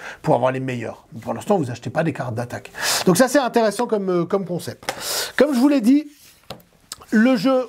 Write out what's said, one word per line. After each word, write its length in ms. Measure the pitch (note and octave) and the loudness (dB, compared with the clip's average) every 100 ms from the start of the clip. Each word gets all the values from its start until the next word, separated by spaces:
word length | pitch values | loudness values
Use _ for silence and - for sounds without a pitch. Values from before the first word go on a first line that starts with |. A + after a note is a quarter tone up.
| - - | -16 -8
pour 120 | - | 0
avoir 180 | C3 B2+ | 2 2
les 80 | C3 | 0
meilleures. 460 | C3 B2 A2 - _ A2+ | -4 -6 -8 -12 _ -14
Pour 140 | A#2 | -10
l'instant, 240 | A#2 - G3+ | -10 -2 -2
vous 120 | B2+ | 0
achetez 200 | A#2+ - | -6 -8
pas 120 | D3+ | -4
des 100 | E3 | -4
cartes 220 | C3 B2 | -4 -6
d'attaque. 360 | A2+ A#2+ A2 - - - - - | -6 -8 -10 -16 -8 -4 0 2
Donc 100 | F3 | 4
ça, 120 | B3+ | 4
c'est 100 | C#4 | 4
intéressant 480 | B3 A#3 A3 G#3 B3 | 2 2 0 0 -2
comme, 240 | G#3+ F#3+ | -2 0
euh, 140 | F3 | -2
comme 200 | E3+ G3 | 0 -2
concept. 480 | F3 F3 - A2 - - - - - - | -4 -8 -8 -12 -10 -10 -6 -6 -6 2
Comme 180 | C#4+ | 2
je 60 | B3+ | 4
vous 80 | C#4 | 4
l'ai 120 | C#4+ | 4
dit, 260 | G#3+ C#4+ D4 - - _ _ - _ _ _ - - | 4 4 2 -14 -20 _ _ -20 _ _ _ -20 -2
le 260 | A3+ A#3+ B3+ | 2 4 4
jeu, 300 | G#3+ C4 | 2 2